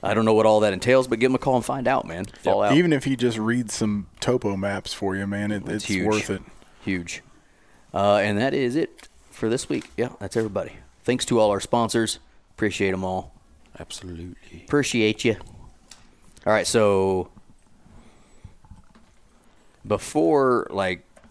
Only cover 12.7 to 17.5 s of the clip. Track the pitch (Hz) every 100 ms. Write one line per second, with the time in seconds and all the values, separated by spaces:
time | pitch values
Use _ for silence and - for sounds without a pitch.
12.7 | - 98 95 95 92 - - _ _ _
13.7 | - - - 90 85 87 85 - 82 -
14.7 | 147 135 120 107 107 117 104 - - -
15.7 | - _ - - _ - - - 107 87
16.7 | 117 107 98 95 95 85 - -